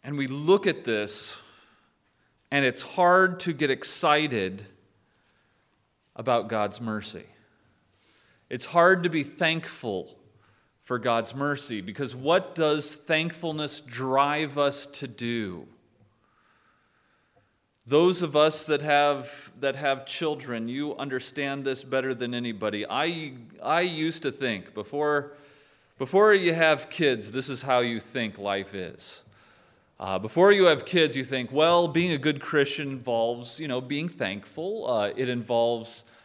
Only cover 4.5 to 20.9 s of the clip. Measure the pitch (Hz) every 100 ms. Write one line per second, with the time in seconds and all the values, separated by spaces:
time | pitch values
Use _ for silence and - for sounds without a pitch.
4.5 | 98 104 _ _ _ _ _ _ _ _
5.5 | _ _ _ _ _ _ - 113 117 107
6.5 | 110 104 - 117 107 101 - - _ _
7.5 | _ _ _ _ _ _ _ _ _ _
8.5 | 127 - 175 170 185 175 160 139 - 165
9.5 | 160 160 - 120 95 - - _ _ _
10.5 | _ _ _ - 123 117 117 113 131 143
11.5 | 139 - 110 92 104 135 123 135 180 185
12.5 | - 156 151 143 - - 156 165 165 170
13.5 | 151 151 - 123 120 131 135 143 147 151
14.5 | 143 143 139 - - 135 110 120 117 104
15.5 | 87 - _ _ _ _ _ _ _ _
16.5 | _ _ _ _ _ _ _ _ _ _
17.5 | _ _ _ 117 143 175 175 170 147 151
18.5 | 151 - 151 151 143 147 139 127 - -
19.5 | - 135 135 147 135 135 - 165 147 131
20.5 | 117 113 131 147